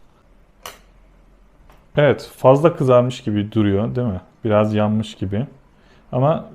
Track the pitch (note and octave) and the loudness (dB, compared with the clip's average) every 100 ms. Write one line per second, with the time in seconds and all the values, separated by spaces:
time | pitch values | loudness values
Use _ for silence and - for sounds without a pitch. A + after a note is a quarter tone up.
0 | - _ _ _ _ _ - - _ _ | -20 _ _ _ _ _ -20 -20 _ _
1 | _ _ _ _ _ _ _ - _ D3 | _ _ _ _ _ _ _ -20 _ 0
2 | C#3+ A2+ - - C3 C#3 D#3+ E3 C3 B2 | 2 0 -6 0 4 4 2 0 2 2
3 | B2+ - A#2 G#2 G#2 A2 G#2 G2 B2 B2 | 2 -4 -4 -4 -2 0 0 0 -2 -4
4 | B2 F#2 - _ A2 G#2 G#2+ G#2 G#2 G#2+ | -4 -6 -10 _ 0 2 2 0 0 -2
5 | A2 - G2 G2+ D3 - _ _ _ _ | -4 -8 -6 -6 -8 -12 _ _ _ _
6 | - C3 C#3+ F3 - | -8 -2 0 -2 -6